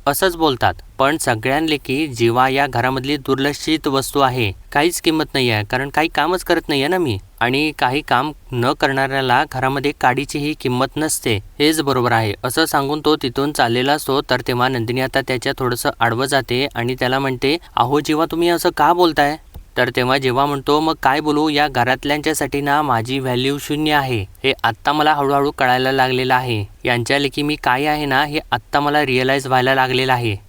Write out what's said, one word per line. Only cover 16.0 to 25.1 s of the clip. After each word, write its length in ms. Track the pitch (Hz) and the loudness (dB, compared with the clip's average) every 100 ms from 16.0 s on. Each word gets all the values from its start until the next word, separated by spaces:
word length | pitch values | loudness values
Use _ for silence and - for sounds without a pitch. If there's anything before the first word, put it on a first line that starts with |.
| 117 117 135 | 0 0 0
जाते 420 | 139 - 123 139 117 | 0 0 -2 -4 -4
आणि 200 | 120 127 | -4 -2
त्याला 200 | 123 135 | -2 -2
म्हणते, 380 | 135 127 135 165 - - | -2 -2 -2 -2 -2 0
"अहो 240 | 123 147 | 2 0
जीवा, 260 | 151 151 160 | 0 0 0
तुम्ही 240 | 160 170 | 0 0
असं 200 | 170 180 - | 0 0 2
का 160 | 151 | 2
बोलताय?" 440 | 175 170 147 143 156 - - - - | 4 4 4 0 -2 -12 -20 -8 -2
तर 120 | 123 131 | 0 0
तेव्हा 220 | 123 135 | 0 2
जेव्हा 280 | 131 123 143 | 2 2 0
म्हणतो, 340 | 143 127 147 | 0 0 0
"मग 140 | 160 156 | 0 0
काय 160 | 135 143 | 0 0
बोलू, 300 | 151 147 156 | 0 0 2
या 180 | 147 147 | 0 0
घरातल्यांच्यासाठी 920 | 127 120 127 143 151 147 156 139 143 | 0 0 0 0 -2 -2 -2 -2 -2
ना 200 | 143 147 | 0 0
माझी 380 | 147 117 113 135 | 2 0 -2 -4
व्हॅल्यू 380 | 127 123 131 143 | -2 -2 -2 -4
शून्य 360 | - 147 156 | -4 -2 0
आहे, 320 | 147 135 117 92 - | 0 0 -4 -6 -4
हे 100 | 135 - | -4 0
आत्ता 300 | 117 113 143 | -2 -2 -2
मला 200 | 151 151 | 2 2